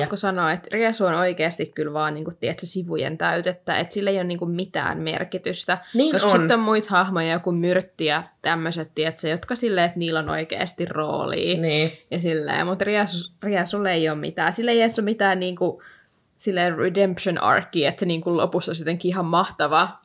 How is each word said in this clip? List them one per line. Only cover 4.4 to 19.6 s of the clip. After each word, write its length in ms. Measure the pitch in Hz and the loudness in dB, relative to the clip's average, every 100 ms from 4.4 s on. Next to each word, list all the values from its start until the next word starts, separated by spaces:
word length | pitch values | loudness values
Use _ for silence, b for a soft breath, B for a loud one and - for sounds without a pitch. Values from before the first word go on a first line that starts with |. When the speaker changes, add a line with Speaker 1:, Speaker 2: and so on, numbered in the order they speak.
| 170 | -4
Speaker 1:
mitään 540 | 175 190 160 - 151 | -4 -4 -4 -4 -4
merkitystä. 800 | 160 160 - - - 175 - 180 B | -4 -4 -4 -6 -6 -6 -2 -4 B
Speaker 2:
Niin 180 | 233 302 | 2 2
Speaker 1:
Koska 180 | 285 208 | 4 4
Speaker 2:
on. 100 | 185 | 6
Speaker 1:
sit 100 | 165 | 6
on 80 | 233 | 4
muita 280 | 220 214 214 | 4 2 2
hahmoja 500 | 185 190 185 165 170 | 2 2 2 0 0
kuin 160 | 180 175 | 0 0
Myrtti 500 | 175 180 185 - 156 | 2 2 0 -2 0
ja 180 | 151 170 _ | 0 -2 _
tämmöset, 500 | - 165 160 170 160 - | -2 0 -2 -4 -6 -2
tiedätkö, 320 | 160 160 160 | -2 -2 -2
jotka 260 | 165 - 240 | -2 -4 -2
silleen, 300 | 233 190 170 | 0 2 2
että 140 | 175 | 0
niillä 200 | 170 160 | -2 0
on 100 | 156 | -2
oikeasti 560 | 156 160 - 170 - 170 | -4 -4 -4 -4 -4 -4
roolia. 760 | - 151 139 - - 175 175 | -2 -2 -2 -2 -2 0 0
Speaker 2:
Niin. 300 | 165 151 160 - - | 2 2 0 -2 -8
Speaker 1:
Ja 80 | 180 | -4
silleen, 480 | 170 160 147 - 170 | -2 -2 0 0 0
mut 140 | 190 | 0
Riasu-, 500 | 202 208 202 175 175 _ | 0 0 0 -4 -8 _
Riasulla 460 | 202 196 175 202 196 | -2 -2 -2 -2 0
ei 180 | 170 160 | 2 2
ole 80 | 151 | 0
mitään. 360 | 151 165 160 | -4 -2 -2
Sillä 180 | 190 240 | 0 2
ei 100 | 233 | 4
edes 180 | 226 226 | 4 2
ole 60 | 208 | 0
mitään, 340 | 220 196 185 | 2 2 2
niinku, 420 | 180 180 180 - B B B B _ - | 0 0 -2 -2 B B B B _ -8
silleen 400 | - 180 175 160 | -2 2 2 2
redemption 600 | 175 180 196 175 190 175 | 0 2 2 2 -2 0
arcia, 520 | 104 131 175 170 143 | 4 2 2 0 0
että 100 | - | 0
se, 60 | 180 | -2
niinku, 320 | 165 175 170 | -2 0 0
lopussa 320 | 175 175 - | 2 0 -4
olisi 120 | 165 | -4
jotenkin 280 | 156 170 180 | -4 -2 -2
ihan 160 | 185 170 | -2 0
mahtava. 720 | 175 190 - | 2 0 0